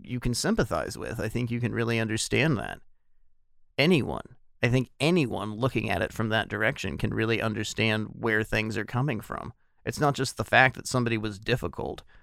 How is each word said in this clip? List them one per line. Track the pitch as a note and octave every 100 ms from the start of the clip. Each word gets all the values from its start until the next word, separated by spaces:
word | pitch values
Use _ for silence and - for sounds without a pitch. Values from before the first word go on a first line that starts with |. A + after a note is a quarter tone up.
you | - B2
can | A#2+
sympathize | A#2+ D#3+ G#3+ C#3 E2 G#1 -
with. | - -
I | G#2+
think | A#2 A#2+
you | A#2+
can | A#2+
really | A2 A#2 A#2
understand | A2 A2 - A2+ D#3 A#2
that. | G#1 G1+ - - _ - - _ _ _ - -
Anyone, | D3+ E3+ G#2 C#2 - - - -
I | B2
think | B2+ B2 _
anyone | C#3+ F3+ B2+ G2 G#2 G#2+
looking | B2+ B2 G#2+
at | F#2
it | G2
from | - A2+
that | A2 F#2+
direction | G#2 A2 C#3+ - -
can | G#2+
really | G#2+ A2+ A2+
understand | A2 G#2+ G#2 - A2 A2 G#2+
where | - A#2 G#2+
things | A2 A2+ G#2+ G#2+
are | G2+
coming | A#2 C#3+ A2
from. | - - - - _ _ -
It's | -
not | D3 C#3
just | C3 -
the |
fact | A#2 A2+ C3 -
that | -
somebody | C3 A#2 A2+
was | G#2+ G2+
difficult, | A2 B2 F2 - - - - -